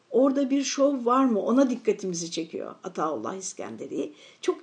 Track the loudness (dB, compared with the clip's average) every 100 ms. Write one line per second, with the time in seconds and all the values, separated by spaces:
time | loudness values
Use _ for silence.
0 | _ 4 4 4 2 0 0 2 2 2
1 | 2 4 4 2 2 4 4 2 -2 -2
2 | -2 -6 -6 -6 -6 -8 -10 -12 -12 -4
3 | -4 -4 -6 -8 -10 -10 -12 -12 -10 -8
4 | -8 -10 -20 _ -6 -6